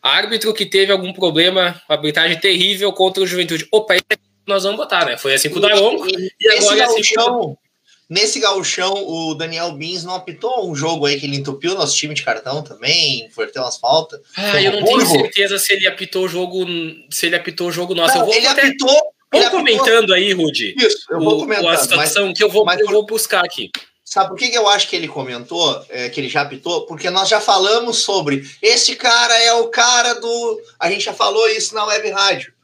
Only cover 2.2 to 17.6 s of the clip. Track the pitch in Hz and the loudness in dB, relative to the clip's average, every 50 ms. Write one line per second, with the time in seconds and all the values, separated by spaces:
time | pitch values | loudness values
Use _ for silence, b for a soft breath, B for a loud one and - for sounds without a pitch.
2.2 | 165 170 170 165 - 196 185 185 180 196 202 190 202 202 185 - 190 190 185 196 | 0 0 0 0 2 2 2 2 2 0 0 0 -2 -2 0 2 0 0 2 0
3.2 | 190 180 175 180 175 165 170 156 156 _ - 214 214 - 185 180 - _ 214 - | -2 -2 -2 -4 -2 -2 -4 -6 -4 _ 0 0 2 2 0 0 0 _ -6 -6
4.2 | _ _ _ _ _ - 196 196 185 196 208 226 - - 202 180 170 131 120 - | _ _ _ _ _ -2 -2 0 0 -2 -4 -4 -4 -2 0 0 0 0 -2 -4
5.2 | - 135 135 - - 151 160 180 202 208 214 202 196 226 - - - 185 190 180 | -2 0 0 0 0 -2 0 0 2 4 4 4 4 4 2 0 -4 -4 -4 -4
6.2 | 185 185 _ _ - 220 214 202 202 202 208 214 233 240 226 220 208 - 220 220 | -6 -8 _ _ 2 2 4 4 4 4 4 4 4 2 2 2 2 0 2 2
7.2 | 233 240 247 240 190 151 135 _ _ _ _ _ _ b b b b _ 165 196 | 0 0 0 -2 -4 -6 -8 _ _ _ _ _ _ b b b b _ -2 0
8.2 | 214 208 - - 220 202 196 190 170 - - - 185 190 196 202 196 - 165 160 | 0 0 0 0 0 0 0 0 -4 -4 -4 -2 -2 -2 -2 -4 -4 -6 -6 -6
9.2 | 160 160 156 143 165 165 165 165 170 170 156 139 156 165 185 180 160 180 185 180 | -4 -6 -6 -6 -6 -8 -6 -6 -6 -6 -8 -10 -10 -10 -8 -10 -8 -8 -10 -10
10.2 | 185 185 160 - - 233 254 247 196 180 156 139 147 165 165 156 143 143 147 139 | -10 -12 -14 -8 -6 -4 -2 -2 -4 -4 -4 -4 -2 -2 -2 0 0 -2 -2 -2
11.2 | 143 143 139 139 139 143 135 135 - 170 190 202 156 139 - - 156 151 151 139 | -4 -6 -6 -6 -6 -8 -10 -6 -4 -4 -2 -2 -2 -2 -2 -2 -2 -4 -6 -6
12.2 | - 131 113 110 - 127 135 151 151 - - - 120 135 165 170 160 143 127 117 | -4 -4 -4 -4 -6 -8 -8 -8 -8 -12 -16 -8 -2 0 0 2 0 0 -2 -4
13.2 | 113 - _ 117 110 - - 135 127 120 - - - 120 143 160 160 - - 143 | -8 -12 _ -8 -8 -6 -4 -6 -6 -6 -6 -4 0 2 2 2 2 -2 -14 -20
14.2 | _ _ - 190 196 208 202 202 190 196 196 - - 214 247 262 - - - 143 | _ _ -10 -6 -2 0 2 2 2 2 0 2 2 2 4 4 4 4 2 2
15.2 | - - - 196 202 196 196 196 - - 202 196 190 185 180 - 190 180 - 190 | 2 0 0 0 0 0 0 -2 0 0 0 2 2 0 0 -2 -10 -6 -2 -2
16.2 | 185 185 160 180 180 180 180 190 185 175 175 170 165 160 160 160 - _ 151 - | -2 -2 -2 -4 -6 -4 -4 -6 -6 -4 -6 -6 -8 -8 -12 -16 -16 _ -6 -4
17.2 | - 165 175 175 175 - - - | -2 0 0 -2 -2 -6 -8 -6